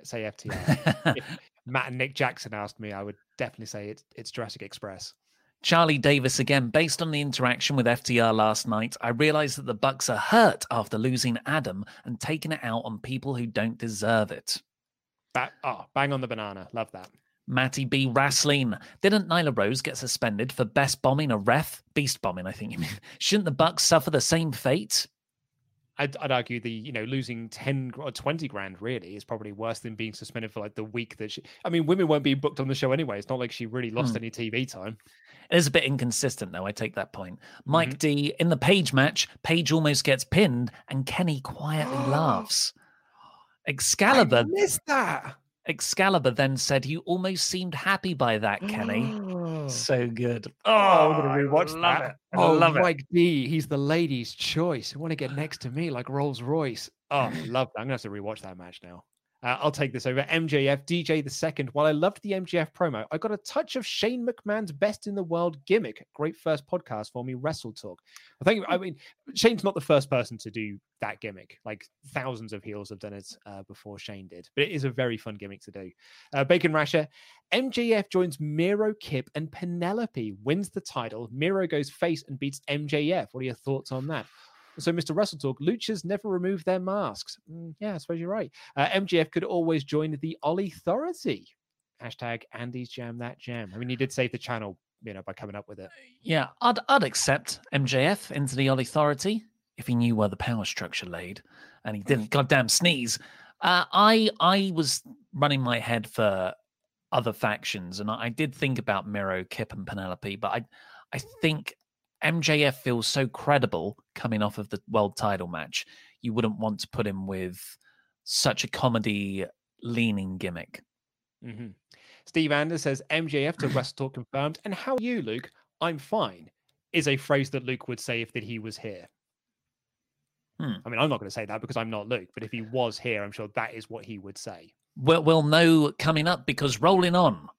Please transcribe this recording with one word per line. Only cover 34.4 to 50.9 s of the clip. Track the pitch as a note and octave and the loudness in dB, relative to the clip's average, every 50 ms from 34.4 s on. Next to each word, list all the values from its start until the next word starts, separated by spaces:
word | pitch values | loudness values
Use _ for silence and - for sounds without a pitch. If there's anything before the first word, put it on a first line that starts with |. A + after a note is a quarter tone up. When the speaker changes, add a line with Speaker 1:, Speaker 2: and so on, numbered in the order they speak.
| A#2 A2 | -6 -2
Speaker 1:
V | G#2+ A#2+ C3 | -2 -2 -4
time. | B2+ - F#2 F#2 G#2+ A2 - _ _ _ _ _ _ - - - _ | -4 -8 -10 -10 -12 -12 -12 _ _ _ _ _ _ -20 -20 -4 _
Speaker 2:
It | - | 6
is | F3 D#3+ | 6 6
a | C#3+ | 6
bit | C3 E3 C3+ | 4 4 4
inconsistent, | C3+ C#3+ C3 B2+ A#2+ A2 - - B2+ - - G#2 F2+ - | 4 0 0 0 0 0 0 0 -2 -2 -4 -8 -8 -6
though. | F2 F#2 | -6 -6
I | G2+ | -6
take | G#2 - A2+ A2 - | -4 -4 -6 -4 -4
that | G2+ F#2+ - | -6 -6 -6
point. | - G2+ F#2+ F2+ F2+ - - - - - - | -8 -12 -12 -12 -14 -16 -18 -20 -20 -14 -4
Mike | C3+ D3 E3 E3 C3 | 2 2 2 2 2
Speaker 1:
Mm-hmm. | C3+ | 0
Speaker 2:
D, | C#3 D#3 D3+ C#3+ C#3+ C#3+ D3 - - | 0 2 2 2 2 0 0 0 2
"In | E3 | 4
the | F3 D#3+ | 4 4
Page | C3 - F3 G3+ G3 E3 - C#3 | 4 6 6 6 6 4 4 4
match, | C3 C3+ D#3 - - - - - - - | 4 4 4 2 0 -4 -4 -6 -8 0
Page | - E3 E3+ E3 - D#3 | 2 2 2 4 4 4
almost | D#3+ D#3 D3 C#3+ C3+ - | 4 4 4 2 2 4
gets | C#3+ C3+ C3 - | 4 2 2 2
pinned | - - F3 G#3 D#3+ B2 A#2+ B2 A#2 - - - | 2 4 6 6 6 4 0 -2 -2 -4 -12 -12
and | - C#3 C3+ C3 | -6 -4 -4 -4
Kenny | - - - F3+ E3+ D3+ C3+ | -2 -2 0 0 0 0 -2
quietly | C3+ - - - D3 D3+ D#3 D#3 D3+ B2+ C3+ | -4 -10 -10 -8 -6 -4 -2 -2 -2 -2 -2
Speaker 1:
<gasps> | C#3 - C3+ | -2 0 2
Speaker 2:
laughs." | C#3 D3+ D#3+ C#3+ G#2+ F#2 - - - - - - - _ _ _ _ _ _ _ _ _ - - - _ _ _ _ _ _ | 2 2 4 2 2 0 0 -2 0 0 0 -2 -4 _ _ _ _ _ _ _ _ _ -20 -20 -20 _ _ _ _ _ _
Excalibur | - C#3 C3+ - - - - G3 A3 C#4 C4 A3 - B2+ | -6 -4 -2 0 0 2 4 6 6 8 8 6 8 6
Speaker 1:
I | A#2+ - | 4 4
missed | D4+ F4+ G4 G#4 F4+ - - - | 4 2 2 2 2 2 -4 -2
that. | D#4 C#4+ C4+ A3 - D3+ - - - - _ _ _ _ _ _ | 0 0 2 2 0 -2 -4 -6 -10 -16 _ _ _ _ _ _
Speaker 2:
Excalibur | - D#3 - - - - - F#3+ G3 G3 E3 C3+ C3 | -6 -4 -4 -4 -4 2 4 4 4 4 4 4 4
then | A#2 - C#3 C3+ C3+ | 4 4 2 2 2
said, | B2 - - C#3+ C3+ B2+ | 0 0 2 2 2 2
"You | C3 D#3 E3+ | 0 -4 -4
almost | - - F3 F#3 F#3 F#3+ F#3+ E3+ - | -2 -2 -2 0 0 -2 -2 -2 -2
seemed | - - F#3 F3+ F3+ D#3 | -2 -2 -2 -4 -4 -6
happy | C3 - F#3+ G3 F#3+ - F#3 E3+ | -2 0 0 0 2 0 -4 0
by | C3+ C3 A#2+ A2 | 2 2 2 4
that, | G#2+ A2 G#2 G2+ - F#3 G3+ | 2 2 0 0 0 -4 -6
Kenny." | G#3+ G#3+ G#3+ - G#3 A3 - - A3 G#3 | -4 -4 -2 -2 -2 -2 -2 -2 -4 -6
Speaker 1:
<gasps> | G3 F#3+ F#3 F3 E3+ E3 D#3+ D#3 D3 | -6 -6 -6 -6 -4 -4 -4 -4 -4
Speaker 2:
So | C#3 B2 A#2 - - C3+ B2 B2 | -4 -4 -4 0 0 2 2 2
good. | A#2+ A2+ A2+ A#2+ A#2+ A#2+ A2+ - - - _ _ | -2 -2 -2 -2 -2 -2 -4 -8 -12 -18 _ _
Speaker 1:
Oh, | G3+ | 4
I'm | A3 G#3+ G3+ G3 | 6 6 8 8